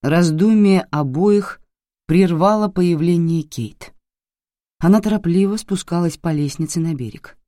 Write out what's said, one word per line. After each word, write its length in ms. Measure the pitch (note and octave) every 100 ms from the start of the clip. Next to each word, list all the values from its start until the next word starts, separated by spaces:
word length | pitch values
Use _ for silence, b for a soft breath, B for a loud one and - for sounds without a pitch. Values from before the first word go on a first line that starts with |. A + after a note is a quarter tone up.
Раздумье 800 | - E3 F3 D#3 G#3 A3 G3+ F#3+ -
обоих 680 | D3+ C#3+ C3+ G3+ G#3 G3 - _ _ _ _ -
прервало 640 | E3 F#3 E3 F#3+ G#3+ G#3
появление 720 | F#3+ F3+ E3 E3+ F3 E3 E3
Кейт. 500 | D3+ - A2 - - _ _ _ _ _ _ _ _ _
Она 220 | E3+ G#3+
торопливо 560 | G#3+ G#3+ E3+ F3 G3 G#3+
спускалась 600 | - F#3+ - F3 F3 -
по 140 | E3+
лестнице 480 | D3+ D3 - D#3 E3+
на 140 | E3
берег. 440 | D3 A#2+ - - -